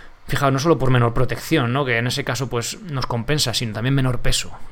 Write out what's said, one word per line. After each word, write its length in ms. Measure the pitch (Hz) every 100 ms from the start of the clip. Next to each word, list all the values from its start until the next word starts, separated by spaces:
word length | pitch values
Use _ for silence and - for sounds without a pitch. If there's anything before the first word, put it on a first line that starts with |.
| - - -
fijaos, 260 | 139 139
no 60 | 135
solo 180 | 160 139
por 140 | 131
menor 220 | 123 117
protección, 580 | 123 123 117 - 156 120
¿no? 140 | 131 135
Que 120 | 117
en 100 | 123
ese 180 | 135 -
caso, 240 | 123 127
pues, 320 | 120 117 -
nos 260 | 190 135 123
compensa, 460 | 120 113 151 127
sino 200 | 113 117
también 220 | 107 123 139
menor 240 | 131 117
peso, 320 | 127 - 87 - -